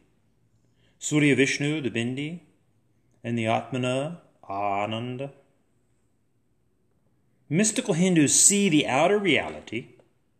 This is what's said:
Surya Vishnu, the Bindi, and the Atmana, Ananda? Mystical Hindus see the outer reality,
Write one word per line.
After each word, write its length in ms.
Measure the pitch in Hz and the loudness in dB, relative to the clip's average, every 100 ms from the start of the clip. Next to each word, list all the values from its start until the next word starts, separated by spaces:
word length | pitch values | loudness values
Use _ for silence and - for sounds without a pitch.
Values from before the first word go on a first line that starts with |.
| _ _ _ _ _ _ _ _ _ _ | _ _ _ _ _ _ _ _ _ _
Surya 380 | - 147 147 123 | -2 2 4 4
Vishnu, 460 | 135 - 143 156 | 2 0 -4 -4
the 80 | 123 | -4
Bindi, 500 | 113 117 127 147 175 - _ _ _ _ _ _ _ | -4 -6 -6 -10 -12 -18 _ _ _ _ _ _ _
and 160 | 117 117 | -6 -2
the 60 | |
Atmana, 800 | 110 113 - 127 127 131 147 175 _ _ - | 0 0 -2 -4 -2 -2 -6 -10 _ _ -12
Ananda? 840 | 98 101 98 107 110 123 127 139 - _ _ _ _ _ _ _ _ _ _ _ _ _ _ _ _ _ _ _ _ _ | -6 -4 -2 -4 -6 -8 -10 -12 -14 _ _ _ _ _ _ _ _ _ _ _ _ _ _ _ _ _ _ _ _ _
Mystical 420 | 156 214 - 233 | 0 0 0 -2
Hindus 480 | 165 185 170 139 - | 0 4 4 4 6
see 300 | - 202 202 | 4 4 4
the 160 | 151 123 | 2 2
outer 320 | 127 170 208 | 0 2 2
reality, 800 | 196 117 85 - - 113 - - _ _ _ _ | 2 0 -2 -10 -12 -12 -12 -20 _ _ _ _